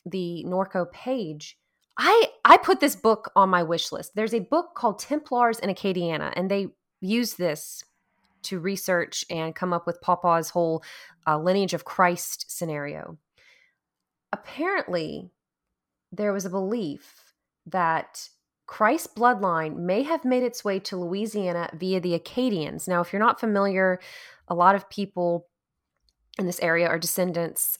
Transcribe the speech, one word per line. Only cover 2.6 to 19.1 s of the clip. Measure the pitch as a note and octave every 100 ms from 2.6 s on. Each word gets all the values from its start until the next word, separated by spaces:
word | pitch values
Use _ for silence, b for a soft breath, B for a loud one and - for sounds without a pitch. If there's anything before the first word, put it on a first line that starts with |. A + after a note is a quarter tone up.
| - F#4+
this | - -
book | A3 G#3+ - -
on | F#3+
my | F#3
wish | E3 E3 -
list. | - - G#3
There's | A3
a | A#3
book | F3+ D#4+ E4+
called | - A#3+ G#3
Templars | - D4+ D4+ B3 A#3+ A3+
in | -
Acadiana, | F#3+ G3 F#3 E3+ D#3 D3+ -
and | F#3
they | G3 F#3+ - _ _
use | F#3 A3+ A3+ -
this | F3 D3+ - - - _ _ _ _ _
to | - F#3
research | E3+ G3 - F3+ - - -
and | E3+ D#3+
come | D#3+ F3+
up | E3+ F3
with | E3+
Pawpaw's | - F3 F3 E3 D#3+
whole, | F3+ E3+ D#3+ B B B B -
uh, | D3+
lineage | E3 F#3+ F#3+ F3
of | -
Christ | - F3+ F3 - - -
scenario. | - E3 D3 C#3+ D3+ - D#3 _ b b b b b _ _ _ _ _
Apparently, | - - - E4 G4 - F3 D#3 D3 F3+ _ _ _ _ _ _ _ _
there | - G#3
was | G3+ F#3
a |
belief | F#3 F#3+ A#3 F3 C#3+ - _ _ _ _ _ -
that | F#3 E3+ D#3+ - - - _ _ _ -
Christ's | - G#3+ D#4 -